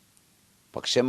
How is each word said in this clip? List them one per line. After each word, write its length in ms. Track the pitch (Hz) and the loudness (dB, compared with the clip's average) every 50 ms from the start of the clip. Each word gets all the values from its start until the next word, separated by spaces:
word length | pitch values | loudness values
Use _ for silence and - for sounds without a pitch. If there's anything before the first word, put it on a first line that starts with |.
| _ _ _ _ _ _ _ _ _ _ _ _ _ _ - | _ _ _ _ _ _ _ _ _ _ _ _ _ _ -12
പക്ഷെ 260 | - - - - 127 123 | -10 -6 -2 0 2 4